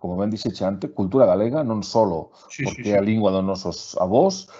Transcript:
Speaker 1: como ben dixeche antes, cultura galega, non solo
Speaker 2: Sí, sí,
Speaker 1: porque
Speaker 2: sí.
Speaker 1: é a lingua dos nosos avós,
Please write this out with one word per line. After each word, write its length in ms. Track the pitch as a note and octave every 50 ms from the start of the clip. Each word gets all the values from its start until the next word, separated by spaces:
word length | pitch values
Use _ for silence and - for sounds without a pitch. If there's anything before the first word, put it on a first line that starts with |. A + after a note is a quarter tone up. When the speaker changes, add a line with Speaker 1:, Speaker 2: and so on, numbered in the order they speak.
Speaker 1:
como 160 | - F2+ F2+ F#2
ben 160 | G2+ G#2+ G#2+
dixeche 320 | G#2+ - A#2 - - G2+
antes, 240 | F#2+ G2+ - D#3+ -
cultura 320 | - - G2+ F#2 C3 C3+
galega, 400 | B2 G2 F2+ F#2+ G#2+ A#2 C3 D#3
non 240 | D3 A2+ A2 G#2+ F#2
solo 480 | - - A#2 A2 F#2+ E2 D#2+ D2+ - _ _ - -
Speaker 2:
Sí, 120 | - -
sí, 0 | B2
Speaker 1:
porque 240 | A2 E2+ - A#2 G#2
Speaker 2:
sí. 40 | G#2
Speaker 1:
é 40 | G2
a 80 | G2+
lingua 240 | G#2+ A2 A2+ G#2 G2
dos 160 | F#2+ F#2+ F#2+
nosos 480 | F#2+ F#2+ F2+ - F2+ E2 - - - - -
avós, 480 | F2+ F#2 G#2 C3 F3 F#3+ F#3+ F#3+ - - -